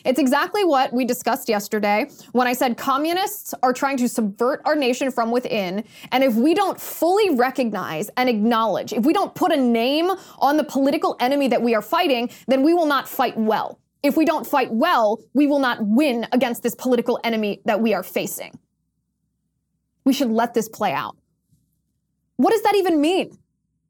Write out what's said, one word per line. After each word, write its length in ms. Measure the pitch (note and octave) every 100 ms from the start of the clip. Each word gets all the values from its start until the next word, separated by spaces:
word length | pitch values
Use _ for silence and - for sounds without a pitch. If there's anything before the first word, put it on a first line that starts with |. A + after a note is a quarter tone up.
It's 160 | - C4
exactly 420 | C4 C#4 F4+ G#4
what 300 | F4+ C4+ C4
we 120 | B3
discussed 440 | B3 A#3+ - A#3+ -
yesterday 600 | G#3 G3+ A3 G3+ G#3 C4+ - -
when 160 | A#3 B3
I 60 |
said 240 | B3+ C4 A#3
communists 760 | - C4 D#4 F4+ F#4+ - - -
are 80 | B3+
trying 240 | B3+ C4+ C4+
to 120 | A#3+
subvert 540 | A#3+ G#3+ G3 B3 D#4
our 120 | - D4+
nation 340 | B3 B3 C4+
from 220 | B3+ A3+
within. 500 | B3 - A3 F#3 G3 - - -
And 100 | B3+
if 140 | C4+ A3
we 180 | D4
don't 260 | F4 F#4+ -
fully 540 | - - D#4+ G4 G4+
recognize 760 | B3+ B3+ B3+ A#3+ F#3+ B2+ D#3 G#3 -
and 120 | B3+
acknowledge, 640 | A3 A3 A3+ A3+ D#3 -
if 120 | -
we 80 | A#3
don't 220 | F#4+ E4+
put 160 | - F4
a 60 | D#4
name 560 | B3 A#3 A#3+ D4 F4+ F#4 - -
on 180 | C4 D4+
the 80 |
political 520 | D4 C4+ C4+ D#4 F4 -
enemy 300 | B3 C#4+ C4+
that 120 | A3+
we 140 | A#3+
are 80 | A3
fighting, 480 | G#3 E4+ F4+ A#3+ A#3+ - -
then 160 | C4+
we 100 | C#4+
will 140 | F4 D4+
not 220 | C#4 -
fight 280 | - B3 -
well. 440 | G#3+ G3+ E2 - _ _
If 120 | C#4+ D#4+
we 80 |
don't 220 | D#4 D#4 -
fight 260 | C#4 B3
well, 460 | A3 E4 D4 G#3+ A3+ -
we 140 | A#3+ D4
will 100 | C#4+
not 200 | C4 -
win 480 | G#3 A3+ D4+ A#3 G#3+
against 320 | B3 B3 A#3
this 140 | A#3 -
political 420 | B3+ A#3+ A#3+ A#3
enemy 380 | - A3+ G#3 -
that 160 | - G#3+
we 140 | A3+
are 100 | F#3
facing. 560 | - A3 - - F#2 - _ _ _ _ _ _ _ _ _ _ _ _ _ _
We 80 | C4+
should 180 | C4 B3+
let 240 | A3 A#3
this 140 | A3+ -
play 240 | - G#3
out. 240 | C#3 G#2+ - _ _ _ _ _ _ _ _ _ _ _ -
What 160 | D#4+
does 100 | A4+
that 140 | G#4 G#4
even 240 | F#4 D#4+
mean? 360 | D4+ F#4 F3+ - _ _ _ _